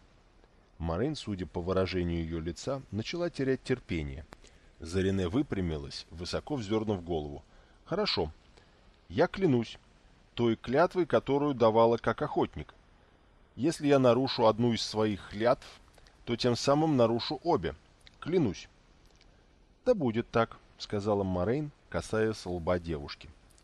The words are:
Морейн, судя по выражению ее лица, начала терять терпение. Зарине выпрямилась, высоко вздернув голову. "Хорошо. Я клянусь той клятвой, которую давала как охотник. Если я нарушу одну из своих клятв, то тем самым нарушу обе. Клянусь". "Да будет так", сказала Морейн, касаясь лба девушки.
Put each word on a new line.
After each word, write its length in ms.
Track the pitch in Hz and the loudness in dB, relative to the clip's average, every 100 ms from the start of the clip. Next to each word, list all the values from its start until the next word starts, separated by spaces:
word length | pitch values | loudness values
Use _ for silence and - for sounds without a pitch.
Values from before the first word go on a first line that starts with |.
| _ _ _ _ _ _ _ - | _ _ _ _ _ _ _ -8
Морейн, 360 | 82 85 139 | -4 -2 -4
судя 320 | 151 - 98 90 | -6 -8 -8 -6
по 140 | 92 | -6
выражению 640 | 87 92 92 90 87 85 | -2 0 0 0 -2 -2
ее 180 | 82 82 | -4 -6
лица, 420 | 80 85 - 135 - | -6 -8 -6 -8 -6
начала 400 | 101 113 170 175 | -8 -6 -4 -6
терять 320 | - 131 131 | -2 -2 -2
терпение. 640 | - 127 - 85 71 65 - - - - - - | -2 -4 -4 -6 -6 -10 -16 -20 -20 -20 -20 -16
Зарине 480 | 82 92 95 95 87 | -6 -2 0 0 0
выпрямилась, 800 | 117 151 101 90 76 69 - - | -2 -2 -2 -4 -4 -8 -14 -14
высоко 460 | 80 87 82 - 143 | -12 -8 -8 -6 -6
вздернув 480 | 98 110 107 98 | -2 -2 0 -4
голову. 400 | 85 82 73 71 - - - _ | -4 -6 -6 -12 -18 -20 -20 _
"Хорошо. 480 | - 175 208 - 78 - _ - _ _ _ _ - | -8 -4 -2 -2 -4 -6 _ -20 _ _ _ _ -6
Я 200 | 92 175 | 0 0
клянусь 500 | - 185 123 110 - _ _ _ _ _ | 2 2 2 0 -10 _ _ _ _ _
той 220 | - 120 113 | 0 2 2
клятвой, 500 | - 135 180 185 165 | 0 2 2 2 2
которую 480 | 117 - 139 147 | 2 2 0 2
давала 420 | 127 113 110 113 117 | 4 6 6 6 4
как 240 | - 113 | 0 -2
охотник. 520 | 151 180 127 - - - _ _ _ _ _ _ _ | -2 -2 -2 -4 -14 -18 _ _ _ _ _ _ _
Если 320 | - 143 - 143 | -4 -2 0 4
я 120 | 139 | 6
нарушу 480 | 127 117 135 - 113 | 6 4 2 4 4
одну 260 | 107 120 | 6 2
из 100 | 110 | 0
своих 460 | - 107 110 98 - | -2 0 0 -2 -6
клятв, 360 | 101 117 139 - - _ - - _ | 0 2 2 -2 -20 _ -20 -20 _
то 120 | - 117 | -6 0
тем 200 | 127 117 | 0 2
самым 400 | - 143 160 135 | 2 2 4 4
нарушу 440 | 113 117 - 151 | 4 4 -2 -6
обе. 300 | 170 147 82 - _ _ - - | 0 0 0 -8 _ _ -20 -12
Клянусь". 480 | 139 180 120 - - _ _ _ - _ - - _ _ _ _ | -2 0 0 -2 -12 _ _ _ -20 _ -20 -20 _ _ _ _
"Да 100 | - | 0
будет 360 | 226 131 110 - | 2 2 -2 0
так", 280 | 120 117 - _ - | 0 0 -4 _ -16
сказала 440 | - 104 101 101 | -6 -4 0 0
Морейн, 480 | 95 90 90 139 151 - - | 0 0 0 -2 -4 -12 -8
касаясь 560 | 85 - 110 110 104 90 | -8 -4 -2 -2 -2 -8
лба 320 | 90 82 90 | -6 -2 -2
девушки. 500 | 82 76 71 - - - - - | -2 -8 -8 -14 -20 -20 -20 -20